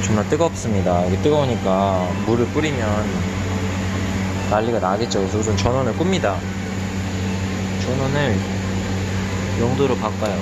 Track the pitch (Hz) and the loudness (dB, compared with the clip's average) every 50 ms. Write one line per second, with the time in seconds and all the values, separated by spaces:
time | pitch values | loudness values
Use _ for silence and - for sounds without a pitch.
0 | 98 - 110 107 101 95 - 151 170 165 - - - 123 107 98 90 90 90 87 | 0 2 2 2 2 2 2 2 2 2 0 -2 -2 0 0 2 2 4 4 2
1 | 87 90 92 95 98 147 147 151 143 131 120 98 95 101 95 95 98 98 95 92 | 2 2 0 2 4 4 4 4 4 2 0 0 0 2 2 4 4 2 2 2
2 | 90 90 92 98 101 104 113 117 120 104 95 147 151 156 143 127 113 107 104 104 | 0 0 -2 -2 0 2 2 2 2 0 0 0 0 0 0 0 0 0 0 0
3 | 104 104 95 92 - 92 95 - - 95 95 95 95 95 95 - 95 95 95 95 | 0 0 0 -2 -2 -2 -2 -2 -2 -2 -2 -2 -2 -2 -2 -2 -2 -2 -2 -2
4 | 95 92 95 95 95 95 95 95 95 95 101 107 110 117 117 107 92 92 95 104 | -2 -2 -2 -2 -2 -2 -2 -2 -2 0 0 2 2 2 0 0 2 2 0 0
5 | 117 117 - 107 98 95 92 107 107 110 104 95 95 117 123 131 135 120 104 95 | 0 0 0 0 0 0 0 0 0 2 0 2 2 2 2 2 0 0 0 0
6 | - - 190 95 98 104 95 92 95 95 95 95 95 95 95 95 95 95 95 95 | 0 0 0 2 2 0 0 0 -4 -6 -6 -6 -6 -6 -4 -4 -4 -4 -4 -4
7 | 95 95 95 95 92 95 95 95 92 95 95 95 95 95 95 95 95 120 123 135 | -4 -4 -4 -2 -2 -2 -2 -2 -4 -4 -4 -4 -4 -2 -2 -2 -2 -2 0 0
8 | 135 135 139 143 147 131 107 95 98 - - - - - - - - - - - | 0 0 0 0 2 2 2 0 0 -2 -2 -4 -2 -2 -2 -2 -2 -2 -2 -2
9 | - - - - - - - - - - - - 117 120 127 131 143 135 123 98 | -2 -2 -2 -2 -2 -2 -2 -2 -2 -2 0 0 0 0 2 2 2 2 2 0
10 | 98 107 98 95 104 107 98 92 | 0 -2 -2 -2 -2 -2 0 -2